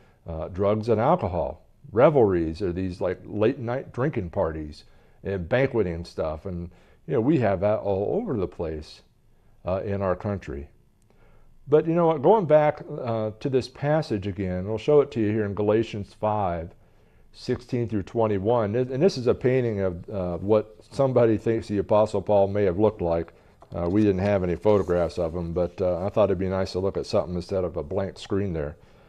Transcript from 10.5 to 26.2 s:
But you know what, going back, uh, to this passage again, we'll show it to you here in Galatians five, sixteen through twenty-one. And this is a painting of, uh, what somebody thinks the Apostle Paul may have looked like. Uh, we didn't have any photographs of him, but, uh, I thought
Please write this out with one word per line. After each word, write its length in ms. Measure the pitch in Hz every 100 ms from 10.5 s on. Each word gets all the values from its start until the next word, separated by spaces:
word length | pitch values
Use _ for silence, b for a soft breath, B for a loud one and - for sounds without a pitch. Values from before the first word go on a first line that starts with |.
| 69 73 _ _ _ b b b b b b -
But 180 | 151 165
you 80 |
know 140 | 170 165
what, 140 | 160
going 240 | 156 220 160
back, 360 | 151 151 - - 151
uh, 320 | 117 113 107 107
to 100 | 143
this 200 | 127 117
passage 580 | - 143 156 147 107 98
again, 400 | 95 95 92 98
we'll 120 | 110
show 220 | - 147
it 100 | 135
to 80 | 117
you 100 | 104
here 140 | 110
in 100 | 104
Galatians 600 | 98 104 110 113 107 101
five, 600 | - 107 107 95 87 90 - b b b b b
sixteen 560 | - - 123 - 123 117
through 160 | 110
twenty-one. 720 | 90 113 110 101 98 120 104
And 280 | 117 127 131
this 140 | 190 135
is 120 | 120
a 60 |
painting 460 | 107 127 131 120 101
of, 300 | 95 87 -
uh, 280 | 104 90 87
what 380 | 92 107 104 - -
somebody 460 | - 135 123 117 107
thinks 320 | 120 113 -
the 100 | 104
Apostle 440 | 87 107 107 101
Paul 260 | 90 104 98
may 160 | 101
have 140 | 98 87
looked 220 | 107 -
like. 320 | 87 82 82 b b b - 87
Uh, 120 | 87
we 140 | 101
didn't 180 | 104 92
have 220 | 101 101
any 140 | 90 85
photographs 640 | 107 104 87 87 82 -
of 160 | 82
him, 180 | 87 85
but, 280 | 85 87 -
uh, 240 | 90 85
I 40 | 95
thought 160 | -